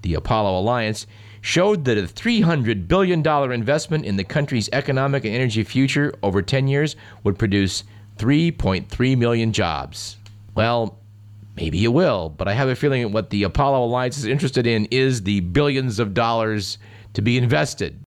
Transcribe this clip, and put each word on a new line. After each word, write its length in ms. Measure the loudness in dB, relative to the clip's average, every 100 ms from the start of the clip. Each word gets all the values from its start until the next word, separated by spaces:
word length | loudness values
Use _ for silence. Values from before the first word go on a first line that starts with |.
the 140 | -2
Apollo 440 | -2 0 0 2 0
Alliance, 460 | 0 0 -2 -4 -10 -20 -20 -12
showed 440 | -2 2 2 2
that 120 | 0 0
a 100 | -2
three 340 | -4 0 2
hundred 460 | 2 2 0 -2 0
billion 340 | 2 2 2
dollar 320 | 2 2 0
investment 520 | -2 0 -2 0 -4
in 100 | -2
the 80 | -4
country's 460 | -2 -2 0 -2 -2
economic 520 | -4 0 0 0 0
and 80 | -2
energy 300 | -2 0 0
future 500 | 0 0 2 2 0 0
over 180 | 0 0
ten 260 | 0 0 2
years 280 | 0 -2 -4 -18 -4
would 140 | -4 0
produce 460 | 0 2 2 -2 -10 -20 -20 -4
three 340 | 2 2 2
point 380 | 0 -2 -2 -4
three 260 | -2 2
million 380 | 4 2 2 0
jobs. 640 | 0 -2 -2 -8 -12 -14 -16 -20 -20 -8
Well, 420 | -2 0 0 -2 -8 -20 -20 -20 -20 -18
maybe 280 | -8 -4 0
it 100 | 2
will, 360 | 4 2 0 -4
but 180 | -4 -2
I 60 |
have 160 | 0 0
a 60 |
feeling 280 | 0 0 0
that 60 | 0
what 200 | -2 -2
the 140 | -2
Apollo 420 | 0 2 2 2
Alliance 320 | 2 0 -2 -4
is 80 |
interested 400 | -2 0 0 2
in 220 | 2 2 0
is 300 | 2 2 0
the 200 | 0 0
billions 580 | 2 0 2 0 -2 -2
of 140 | -2
dollars 680 | 0 0 0 -2 -2 -6 -12 -16 -20 -8
to 80 | -2
be 160 | 0 2
invested. 600 | 2 2 0 -4 -8 -8 -20